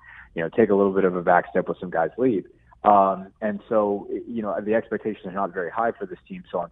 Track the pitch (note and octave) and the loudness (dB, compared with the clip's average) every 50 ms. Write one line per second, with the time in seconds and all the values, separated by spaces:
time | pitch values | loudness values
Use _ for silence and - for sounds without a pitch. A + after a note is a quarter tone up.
0 | _ - - - - _ _ E2+ E2 E2 - - A2+ F#2+ G2+ G2 G2 G2 F#2+ G2 | _ -20 -20 -20 -20 _ _ -6 -6 -4 2 2 4 4 4 4 4 4 2 2
1 | F#2+ F#2 F2+ F2+ E2+ F2+ F2 F2 - - - F#2 E2+ - - - - F2+ E2 E2 | 2 2 0 0 2 4 4 4 4 2 -2 -4 -2 -2 -6 -8 -8 -6 -2 -2
2 | E2 D#2 - - B2+ C3+ A2+ F2+ - - _ _ _ _ - _ - - G#2 G2+ | -2 -2 -2 -2 0 0 0 0 -4 -8 _ _ _ _ -20 _ 4 6 6 6
3 | G2 F#2+ F#2+ F#2 F#2+ - _ _ A2+ G#2+ G#2 G2+ - - A#2 G#2+ G#2 G2+ G2+ G2+ | 6 4 2 -2 -8 -14 _ _ -6 -4 -4 -6 -6 0 0 2 2 2 0 -2
4 | - - - G#2+ - - A#2+ A2+ G#2+ G2+ F2+ G#2+ G#2 G#2+ G#2+ A2+ - - A2 G#2 | -4 -8 -10 -10 -8 -8 -8 -6 -4 -4 -4 -4 -2 0 0 0 0 -2 -6 -6
5 | - A2 G2+ - - F#2+ F2 G2+ G2 F#2 E2+ F#2+ F2 D#2+ - A2+ A2+ A#2 G#2+ - | -4 -6 -8 -6 -10 -10 -6 -4 -4 -4 -4 -6 -6 -6 -4 -2 -2 -2 -2 -4
6 | G#2 F#2 F2+ - _ _ F#2+ F2+ F2+ - - F2+ E2+ E2+ | -10 -12 -12 -16 _ _ -16 -16 -14 -8 -8 -6 -6 -6